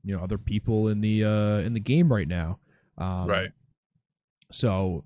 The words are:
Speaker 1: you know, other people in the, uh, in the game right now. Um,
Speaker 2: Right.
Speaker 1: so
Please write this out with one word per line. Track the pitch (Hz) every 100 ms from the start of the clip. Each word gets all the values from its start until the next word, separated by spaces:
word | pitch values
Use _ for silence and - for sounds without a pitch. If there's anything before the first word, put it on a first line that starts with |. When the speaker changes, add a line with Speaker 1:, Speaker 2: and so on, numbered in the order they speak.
Speaker 1:
you | 98 95
know, |
other | 92 104
people | - 104 - 110 110
in | 107
the, | 107 107
uh, | 107 107 104 104
in | 95
the | 117
game | 101 147 175
right | 113 78
now. | 87 82 92 _ _ _ -
Um, | 92 92 90
Speaker 2:
Right. | 98 90 - _ _ _ _ _ _ _ _ _
Speaker 1:
so | - 120 95 95 87